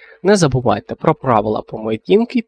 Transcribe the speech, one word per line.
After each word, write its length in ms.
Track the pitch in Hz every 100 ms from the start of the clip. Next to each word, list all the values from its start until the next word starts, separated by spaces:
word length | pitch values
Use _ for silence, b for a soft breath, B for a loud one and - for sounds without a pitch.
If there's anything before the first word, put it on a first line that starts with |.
| B B
Не 140 | 185 208
забувайте 580 | 151 127 120 104 -
про 200 | 104 160
правила 480 | 156 135 110 107 110
поведінки 800 | - 113 110 110 - 196 233 247